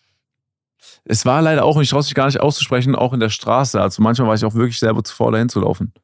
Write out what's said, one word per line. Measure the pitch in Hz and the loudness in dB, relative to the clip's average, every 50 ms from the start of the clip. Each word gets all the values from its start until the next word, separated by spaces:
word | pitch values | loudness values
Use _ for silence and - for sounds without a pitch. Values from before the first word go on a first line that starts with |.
| _ _ _ _ _ _ _ _ _ _ _ _ _ _ _ _ - - - _ - | _ _ _ _ _ _ _ _ _ _ _ _ _ _ _ _ -20 -20 -20 _ -8
Es | - 113 110 - | -6 -4 -2 0
war | 123 127 151 160 | 2 2 2 2
leider | 160 160 147 110 | 2 2 2 2
auch, | 147 151 | 2 2
und | 151 151 | 2 2
ich | 123 | 2
traue | 131 143 | 0 0
mich | 143 - - | -2 -2 0
gar | 139 135 | 0 0
nicht | 143 139 - | 0 0 0
auszusprechen, | - 147 143 - - - 135 123 123 135 135 | 0 0 0 -2 -2 -2 -2 0 0 0 0
auch | - 123 123 131 | 0 0 -2 0
in | 127 | 0
der | 113 110 | -2 -2
Straße. | 107 - - 113 110 127 139 127 - 104 | -2 -4 -2 0 0 0 0 0 0 0
Also | 98 101 - - 107 | -2 0 0 0 2
manchmal | 110 117 117 131 110 | 2 2 2 2 2
war | 110 | 2
ich | 107 - | 0 0
auch | 110 107 | -2 0
wirklich | 113 120 123 113 - | 0 0 0 0 0
selber | - 110 110 113 107 | 0 0 0 0 -4
zu | - - | -6 -4
faul, | - 117 117 113 | -2 0 0 2
dahin | 110 117 120 | 0 0 -2
zu | - 107 | -2 -2
laufen. | 98 104 - - - 113 - _ | -2 -2 -2 -4 -6 -10 -10 _